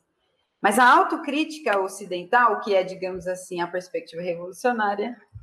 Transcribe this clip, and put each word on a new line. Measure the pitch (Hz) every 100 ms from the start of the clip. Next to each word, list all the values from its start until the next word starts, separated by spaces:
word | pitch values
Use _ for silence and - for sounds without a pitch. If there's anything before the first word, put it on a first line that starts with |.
| _ _ _ _ _ _
Mas | 202 214
a | 247
autocrítica | 311 349 320 - 285 311 - 226 202
ocidental, | 190 190 190 180 175 240 233 208
que | 214
é, | 190
digamos | 180 175 185 185 175
assim, | 180 - 175
a | 175
perspectiva | 180 180 165 - 165
revolucionária, | 180 170 180 190 247 233 208 202 233 247 _ -